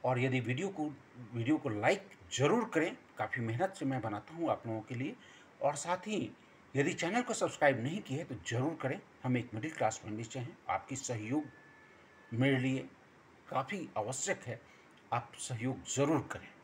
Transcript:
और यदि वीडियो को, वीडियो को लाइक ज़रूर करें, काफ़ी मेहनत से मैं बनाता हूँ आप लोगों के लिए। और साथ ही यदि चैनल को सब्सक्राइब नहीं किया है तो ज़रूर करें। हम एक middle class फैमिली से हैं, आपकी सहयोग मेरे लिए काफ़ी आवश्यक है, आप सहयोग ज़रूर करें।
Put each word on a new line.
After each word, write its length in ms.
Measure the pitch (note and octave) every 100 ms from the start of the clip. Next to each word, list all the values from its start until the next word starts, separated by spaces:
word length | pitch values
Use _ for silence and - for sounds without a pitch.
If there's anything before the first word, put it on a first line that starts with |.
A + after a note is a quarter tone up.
और 140 | B2 B2+
यदि 200 | C3 C3
वीडियो 280 | A2+ B2+ F#3+
को, 160 | F#3+ D3+ C3+ - B2 A#2
वीडियो 240 | A#2 A#2 D3+
को 120 | C#3
लाइक 400 | G#2 A#2 G3 - - -
ज़रूर 320 | - C#3+ A3+ A3
करें, 220 | D#3+ E3+ C4 - -
काफ़ी 240 | G#2+ -
मेहनत 320 | A2+ A#2 F#3 F#3+
से 60 |
मैं 160 | C#3 C3
बनाता 320 | A#2 G#2 -
हूँ 140 | E3 D#3+
आप 120 | - A#2+
लोगों 140 | A2
के 140 | G#2+
लिए। 200 | A#2+ C#3 B3 - - - -
और 140 | C#3+ D3
साथ 300 | E3+ F3+ G#3
ही 240 | G#3 B2+ - - - -
यदि 180 | C3 C#3+
चैनल 300 | E3+ E3+ A3
को 120 | B3
सब्सक्राइब 480 | A3+ E3+ - D3 B2
नहीं 180 | A#2+ F#3+
किया 160 | - C#3
है 60 |
तो 100 | F3+ A2 -
ज़रूर 300 | A#2 C#3 E3
करें। 160 | C3+ F3 - -
हम 140 | B2+ B2
एक 140 | A2+
middle 160 | A2 D#3
class 300 | - A2+ -
फैमिली 200 | A2 G#2+
से 140 | A#2 C3+
हैं, 180 | B2+ G3 -
आपकी 280 | C3 - C3
सहयोग 480 | - A2+ G#2+ C#3+ D3 - - - - - - - -
मेरे 260 | A2+ C3+ C3
लिए 300 | C3 C3 - - - - - - -
काफ़ी 400 | C3+ C3+ G3+ - -
आवश्यक 440 | G#2+ B2+ - F#3+
है, 180 | - A#2 - - - - -
आप 200 | A#2 - -
सहयोग 460 | - A#2+ B2 A2 E2 -
ज़रूर 320 | C#3+ D#3 -
करें। 160 | - - -